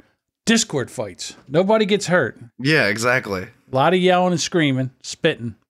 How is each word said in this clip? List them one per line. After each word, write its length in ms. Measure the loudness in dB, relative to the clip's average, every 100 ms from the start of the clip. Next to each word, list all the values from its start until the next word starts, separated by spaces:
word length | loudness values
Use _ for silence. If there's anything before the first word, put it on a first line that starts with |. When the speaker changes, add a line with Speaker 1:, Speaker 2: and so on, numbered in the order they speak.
| _ _ _ _ 0
Speaker 1:
Discord 440 | 0 0 -4 -6
fights. 460 | -8 -10 -10 -16 -16 -4
Nobody 380 | 0 2 2 2
gets 200 | -2 2
hurt. 300 | 0 0 -4 -18 -6
Speaker 2:
Yeah, 280 | 0 2 2
exactly. 540 | 0 0 0 -2 -6
Speaker 1:
A 320 | -8 _ _
lot 180 | 0 2
of 60 | 2
yelling 320 | 4 4 2
and 80 | 0
screaming, 500 | -2 0 0 0 -4 -8
spitting. 520 | -16 -4 -2 -2 -8 -12